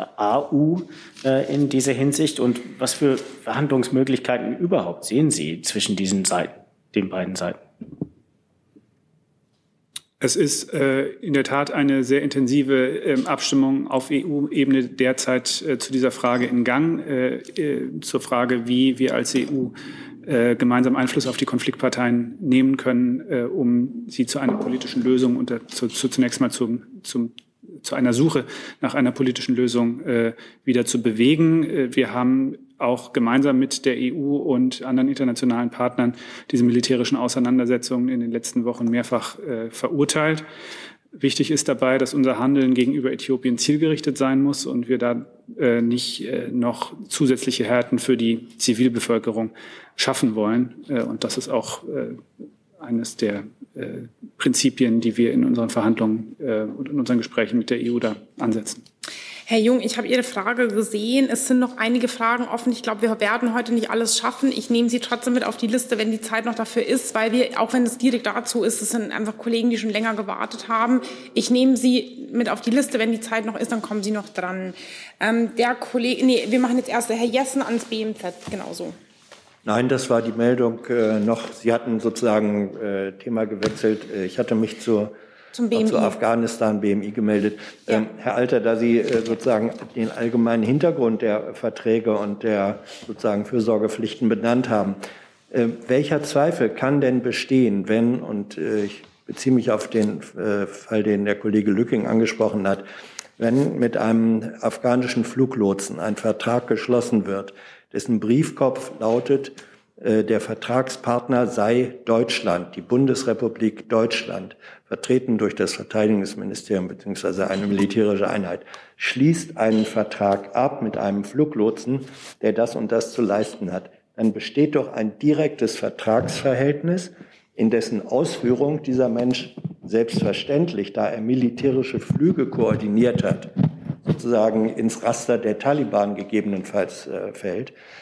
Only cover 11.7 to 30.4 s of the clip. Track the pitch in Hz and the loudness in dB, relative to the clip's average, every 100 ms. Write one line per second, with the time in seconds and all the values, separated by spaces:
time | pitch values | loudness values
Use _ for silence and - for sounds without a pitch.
11.7 | 156 139 135 127 139 143 139 123 143 135 | 0 2 2 4 2 2 0 2 2 4
12.7 | 135 127 151 170 131 135 139 - 139 135 | 4 2 0 0 0 0 -2 0 2 4
13.7 | 135 139 135 - 143 170 143 147 147 135 | 2 0 -2 0 -2 0 -2 0 0 4
14.7 | 135 120 98 127 131 - 127 - - 160 | 4 2 0 0 2 0 0 0 -4 -2
15.7 | 123 - 131 127 - 123 123 123 123 120 | -4 -2 0 0 0 0 2 2 2 2
16.7 | 127 165 165 - 131 127 123 - - 151 | 2 2 0 -2 -2 0 -2 -8 -4 -2
17.7 | 127 127 151 - - - 123 123 123 117 | -2 -4 -8 -4 -4 -2 0 2 0 0
18.7 | 123 131 123 131 120 120 131 - 139 123 | 2 4 4 0 0 0 -2 0 -2 -4
19.7 | - - - - - - 131 120 117 123 | -8 -16 -16 -16 -16 -2 2 4 4 4
20.7 | 123 127 135 127 151 131 123 135 120 - | 4 4 2 0 0 -2 -2 -2 0 -2
21.7 | - 127 - 123 120 117 - 160 127 135 | 0 -2 0 2 2 0 -4 2 4 4
22.7 | 135 135 120 123 127 202 135 120 185 123 | 2 2 2 2 0 -2 -2 0 0 2
23.7 | 120 127 - - - 120 139 131 104 127 | 4 2 -4 -12 -4 -2 0 0 0 -2
24.7 | 127 127 131 123 127 127 123 120 117 - | -4 -4 0 4 4 4 2 0 -4 -6
25.7 | - 117 - 131 - 123 - 127 - 117 | -6 -4 -2 -2 2 0 2 0 0 -2
26.7 | 120 - 196 - 123 117 - _ _ - | -2 -6 -16 -8 -4 -4 -6 _ _ -20
27.7 | 151 - 135 123 117 156 151 - - - | -14 -8 0 2 4 4 2 -2 -12 -16
28.7 | - 123 - 123 - 127 123 - 123 123 | -6 -4 0 0 2 0 0 -2 2 2
29.7 | 120 117 123 156 120 113 - | 2 0 -2 -2 0 0 -2